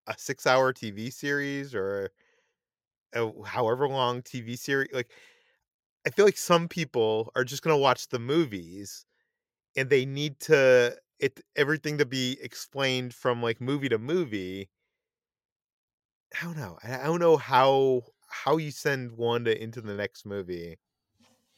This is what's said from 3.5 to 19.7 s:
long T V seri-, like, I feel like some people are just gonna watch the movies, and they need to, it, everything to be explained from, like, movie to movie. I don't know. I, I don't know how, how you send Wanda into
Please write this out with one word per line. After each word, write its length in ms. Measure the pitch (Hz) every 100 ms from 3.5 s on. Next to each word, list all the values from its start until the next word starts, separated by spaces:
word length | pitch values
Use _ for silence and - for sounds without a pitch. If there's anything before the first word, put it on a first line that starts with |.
| - 113 127 143
long 360 | 135 123 123
T 180 | 123 127
V 140 | 113 120
seri-, 340 | - 139 135
like, 200 | 135 120 - - _ _ _ _ _ _ _ 156
I 40 |
feel 160 | - 202
like 120 | -
some 300 | - 170 170
people 640 | - 160 123 110 110 113 -
are 80 |
just 180 | 127 135
gonna 160 | 165 151
watch 320 | 135 123 -
the 100 | 127
movies, 840 | 117 156 147 98 82 92 101 - _ _ _ _ _ _ _ -
and 140 | 135
they 160 | 135 131
need 340 | 135 151 135
to, 560 | - 151 131 127 120 - _ _
it, 220 | 139 - _ -
everything 440 | 143 151 151 147
to 60 | 139
be 320 | 131 127 131
explained 720 | 127 - - 139 135 127 127
from, 300 | - 131 120
like, 180 | 117 117
movie 280 | 123 143 139
to 100 | 113
movie. 720 | 120 180 156 104 92 95 98 _ _ _ _ _ _ _ _ _ _ _ _ _ _ _ _ -
I 60 | 170
don't 120 | 156
know. 200 | 107 82
I, 180 | 110 110
I 20 |
don't 160 | 139 175
know 180 | 170 156
how, 640 | 123 131 135 135 135 127 - _ _
how 280 | - - 156
you 140 | 151
send 400 | - 147 135 123
Wanda 500 | 113 117 117 117 110
into 200 | 113